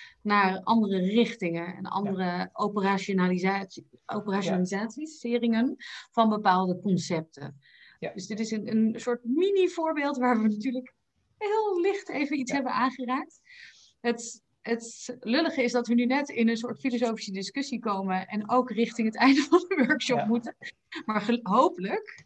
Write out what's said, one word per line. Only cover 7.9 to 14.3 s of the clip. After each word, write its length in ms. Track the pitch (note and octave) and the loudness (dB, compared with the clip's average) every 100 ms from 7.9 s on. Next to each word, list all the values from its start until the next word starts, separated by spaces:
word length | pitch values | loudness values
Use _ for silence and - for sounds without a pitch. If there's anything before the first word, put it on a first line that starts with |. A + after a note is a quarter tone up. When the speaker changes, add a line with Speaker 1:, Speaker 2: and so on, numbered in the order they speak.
| _ | _
Speaker 2:
Ja. 140 | E3 | -10
Speaker 1:
Dus 120 | - F#3 | -10 -10
dit 140 | G#3+ | -6
is 100 | A3 | -4
een, 180 | A3 - A3 | -4 0 2
een 240 | A3 A3+ | 2 0
soort 240 | - A#3+ | -2 -4
mini 440 | A#3+ C#4 F#4+ G4 F4+ | 0 2 2 4 2
voorbeeld 480 | E4+ D#4+ D4+ C#4+ C4+ | 2 -2 0 0 2
waar 220 | B3 A#3 | 2 4
we 60 | G#3+ | 2
natuurlijk 460 | G#3 C4 B3 B3+ _ _ _ _ _ | 0 -2 -6 -8 _ _ _ _ _
heel 420 | G#4 G#4+ G#4+ F4+ | -2 0 0 0
licht 280 | F4 G4 - | 0 -2 -6
even 300 | C4+ C#4+ D4+ | -4 -2 -2
iets 120 | B3 | -2
Speaker 2:
Ja. 40 | C#4 | -2
Speaker 1:
hebben 160 | C#3+ | -2
aangeraakt. 680 | G3+ B3+ C4 B3 C4 - _ _ - - - - _ | 0 0 -2 -4 -4 -6 _ _ -20 -20 -20 -20 _
Het, 420 | A#3 A#3 - | -4 -4 -6